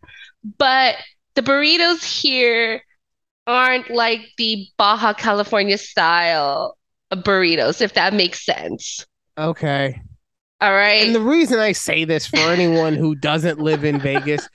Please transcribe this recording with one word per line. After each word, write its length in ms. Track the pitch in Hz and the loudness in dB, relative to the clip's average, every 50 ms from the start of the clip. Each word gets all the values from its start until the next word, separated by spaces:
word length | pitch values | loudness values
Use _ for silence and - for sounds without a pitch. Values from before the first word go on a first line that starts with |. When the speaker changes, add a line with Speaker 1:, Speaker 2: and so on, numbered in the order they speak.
| _ - - - - - _ _ - 208 - - | _ -20 -20 -20 -20 -20 _ _ -18 -8 -2 0
Speaker 1:
But 380 | 285 262 262 269 262 247 - - - - _ _ _ _ - | 2 2 4 4 2 2 0 -4 -10 -18 _ _ _ _ -4
the 80 | 277 | -2
burritos 600 | 226 262 277 285 294 302 339 339 339 339 349 330 - - - - | 0 0 2 2 2 2 2 2 2 2 0 -2 -4 -8 -6 -4
here 600 | - 285 262 254 240 240 233 226 233 226 220 - - _ _ _ _ _ _ _ _ _ _ _ - | -4 -2 0 2 2 2 2 0 0 -2 -4 -8 -12 _ _ _ _ _ _ _ _ _ _ _ -6
aren't 440 | 233 240 254 254 254 254 254 240 - | -2 0 2 2 2 0 -2 -4 -2
like 320 | 233 233 233 233 226 226 220 - _ - | -2 0 0 0 0 -4 -8 -12 _ -6
the 280 | 226 220 220 202 190 - _ - | -4 -4 -4 -4 -8 -6 _ 0
Baja 340 | 208 202 214 214 233 214 | 2 2 2 2 0 0
California 640 | 208 - - 226 202 208 202 - 226 202 202 202 196 214 | 0 0 -2 0 0 0 0 0 0 0 2 2 0 -2
style 1000 | - - - 202 170 165 170 175 170 170 165 156 143 139 139 - - - - _ _ _ _ _ _ - 190 | -4 -4 -2 0 2 2 2 2 2 2 0 0 0 -2 -2 -4 -4 -6 -10 _ _ _ _ _ _ -10 -8
burritos, 640 | 185 175 208 196 190 180 170 165 151 113 127 185 - | -4 0 0 2 2 2 2 2 2 0 0 0 0
if 140 | 240 196 - | -2 0 0
that 200 | 196 175 190 202 | 0 0 2 2
makes 300 | 202 180 175 - - - | 0 -2 -2 -4 -6 -6
sense. 600 | - - - 80 85 - - - - - - - _ _ _ _ _ - 151 | -6 -4 -4 -6 -10 -10 -10 -12 -12 -12 -14 -16 _ _ _ _ _ -10 -6
Speaker 2:
Okay. 600 | 156 165 160 - 160 147 139 139 139 135 127 - - - - _ _ _ _ _ _ _ _ - | -6 -6 -4 -4 -4 -2 -2 -2 -2 -4 -6 -10 -16 -20 -20 _ _ _ _ _ _ _ _ 0
Speaker 1:
All 120 | 202 202 | 2 2
right. 340 | 196 196 202 208 208 214 214 | 4 4 4 4 4 4 2
Speaker 2:
And 80 | 226 233 | 2 2
the 60 | 220 | 2
reason 380 | 214 247 311 339 320 - 254 220 | 2 2 4 4 4 2 2 2
I 140 | 214 208 | 2 0
say 320 | 180 - - - 160 160 160 | -2 -2 -4 -4 -2 -2 0
this 220 | 156 160 147 - | 0 -2 -2 -2
for 100 | - - - | -2 -2 0
anyone 560 | 156 165 175 180 180 170 165 165 160 160 156 | 0 2 2 2 2 2 2 2 2 0 0
who 200 | 139 160 156 151 | 0 0 -2 -2
doesn't 440 | 135 143 147 151 160 156 175 151 151 | -2 -2 -2 -2 0 0 -2 -2 -2
live 240 | 151 156 156 143 147 | 0 0 0 0 0
in 140 | 151 143 143 | -2 -2 -2
Vegas 480 | 135 139 139 - 139 147 147 143 - - | -2 -2 -2 -2 -2 -2 -4 -4 -4 -10